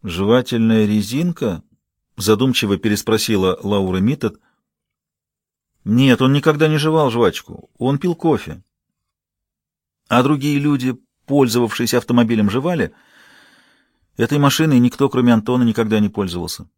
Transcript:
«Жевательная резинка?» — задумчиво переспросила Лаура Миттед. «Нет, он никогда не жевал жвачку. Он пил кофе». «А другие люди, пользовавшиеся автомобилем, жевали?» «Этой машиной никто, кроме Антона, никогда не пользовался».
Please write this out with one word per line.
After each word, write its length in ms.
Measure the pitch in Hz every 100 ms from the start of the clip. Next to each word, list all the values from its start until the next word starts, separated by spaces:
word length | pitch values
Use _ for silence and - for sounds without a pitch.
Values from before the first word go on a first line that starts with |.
«Жевательная 800 | 98 85 101 123 123 117 113 110 107
резинка?» — 760 | 107 104 131 175 165 117 82 _ _ _ _ _ -
задумчиво 600 | 98 107 131 120 101 98
переспросила 840 | 113 104 - 110 - 104 92 87
Лаура 360 | 98 101 95 92
Миттед. 420 | 104 147 107 - _ _ _ _ _ _ _ _ _ _ _ _ _ _
«Нет, 380 | 98 117 135 123
он 120 | 131
никогда 340 | 143 160 147 156
не 100 | 156
жевал 320 | 156 160 143
жвачку. 600 | 117 101 - - - - _
Он 200 | 123 139
пил 180 | 180 165
кофе». 480 | 160 127 - 76 _ _ _ _ _ _ _ _ _ _ _ _ _ _ _
«А 160 | 117
другие 360 | 131 147 143 143
люди, 360 | 147 143 127 120 _ _ -
пользовавшиеся 720 | 143 127 117 117 - 120 123
автомобилем, 520 | - 123 113 113 104
жевали?» 440 | 117 151 170 90 _ _ _ _ _ _ _ _ _ _ _ _ -
«Этой 220 | 117 147
машиной 420 | 143 - 160 127
никто, 300 | 123 - 139
кроме 240 | 131 120
Антона, 300 | 117 107 127
никогда 360 | 120 113 110 107
не 100 | 104
пользовался». 600 | - 95 87 85 - 98